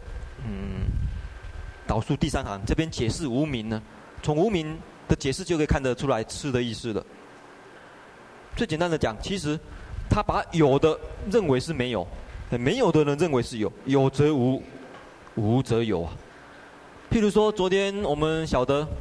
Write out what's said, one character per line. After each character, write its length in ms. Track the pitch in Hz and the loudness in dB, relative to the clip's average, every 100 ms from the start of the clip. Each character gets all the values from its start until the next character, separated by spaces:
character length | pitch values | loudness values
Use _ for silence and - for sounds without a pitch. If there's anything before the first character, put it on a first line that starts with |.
| - - - - | -8 -12 -12 -10
嗯， 420 | 120 98 98 95 98 - - - - - - - - - - | -8 -8 -8 -4 -2 -2 -2 -6 -10 -14 -14 -14 -14 -10 -2
倒 140 | 110 | -2
数 160 | - 143 | 0 0
第 120 | 156 | 0
三 160 | 143 | -2
行， 160 | 127 98 104 | -4 -4 0
这 80 | |
边 160 | 143 160 | 0 0
解 180 | - 113 | -2 -2
释 180 | - 151 | -2 0
无 200 | 120 156 | 0 0
明 220 | 123 107 | -2 -4
呢， 120 | 110 110 - - - | -4 -6 -18 -20 -6
从 140 | - 151 | 0 2
无 140 | 214 | 2
明 280 | 185 156 160 - - - | 2 -2 -8 -14 -16 -2
的 60 | |
解 180 | 156 135 | 0 0
释 120 | 135 | -2
就 120 | 185 165 | 0 0
可 60 | |
以 40 | 147 | 2
看 140 | 156 | 2
得 140 | 131 | 0
出 140 | 120 143 | 0 0
来 160 | 117 | 0
痴 260 | 110 - 147 | -2 -6 -2
的 100 | 123 | 0
意 140 | 123 | -2
思 180 | 107 120 | -4 -4
了。 120 | 101 - - - - - - - - - - - - - - - - | -6 -6 -14 -20 -20 -20 -20 -20 -20 -20 -20 -20 -20 -20 -20 -12 -4
最 100 | - | -2
简 100 | 156 | 0
单 140 | 175 | 0
的 80 | 156 | 2
讲， 180 | 120 107 | 0 -2
其 160 | - 196 | -4 -4
实 200 | 143 156 - - - - - | -2 -4 -6 -16 -12 -10 -2
他 120 | 208 | 0
把 220 | - 175 - | 2 -2 0
有 280 | 170 147 139 | 4 6 8
的 200 | 156 156 - - 208 | 4 2 -4 -10 0
认 160 | 220 175 | 2 4
为 140 | 127 | 2
是 120 | 127 | 0
没 200 | 147 123 | -2 -2
有， 140 | 110 87 - - - - | -2 -4 -8 -14 -14 -6
没 280 | 120 123 240 | -2 0 2
有 120 | 208 | 4
的 140 | 160 | 6
人 120 | 143 143 | 4 2
认 140 | 170 | 2
为 100 | 131 | 2
是 180 | 113 117 | 0 -2
有， 140 | 104 - | -4 -4
有 260 | - 135 135 | 2 4 4
则 240 | 135 147 | 4 4
无， 280 | 147 123 131 - - - - - - - - | 4 2 0 -4 -16 -18 -20 -20 -20 -10 -2
无 260 | 104 123 | 2 2
则 200 | 127 113 | 2 0
有 180 | 113 90 | 2 0
啊。 100 | 82 - - - - - - - - - - | -2 -8 -16 -20 -20 -20 -20 -20 -20 -20 -2
譬 100 | 226 | 2
如 100 | 208 | 4
说， 220 | 208 214 | 4 4
昨 180 | 202 185 | 2 2
天 320 | 190 196 202 | 2 2 0
我 120 | 208 | -2
们 300 | 147 156 160 160 | 0 0 0 0
晓 180 | 135 | 0
得， 220 | 127 139 156 - | 2 0 -2 -6